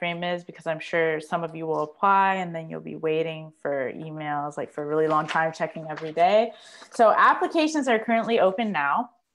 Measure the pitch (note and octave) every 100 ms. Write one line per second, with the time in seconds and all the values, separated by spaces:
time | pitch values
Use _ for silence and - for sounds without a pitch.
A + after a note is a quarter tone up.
0 | E3+ E3+ F3+ F3 F3 - - D#3 - E3+
1 | D#3+ D#3 D#3 F3 E3 D#3+ D#3+ D3+ D3+ -
2 | G3 G3 F#3+ F#3+ F3+ E3 D#3+ D#3+ D#3+ D#3
3 | D#3+ D#3 E3 D#3+ D#3 - D3 C#3 B2+ -
4 | D#3+ D#3 D3+ D3 D3 D3 D3 - D3 D3+
5 | D#3 D#3 D#3 E3 D#3+ D#3+ D#3+ - D#3 D3+
6 | D#3+ D#3 F3 G#3 A#3 - - - - -
7 | A3 - A3 D#4+ F#4 E4+ D#4 D#4 C4+ A3
8 | A3 A3+ A3 A#3 F#3 F#3+ A3 E3+ C#3+ E3
9 | B3+ _ _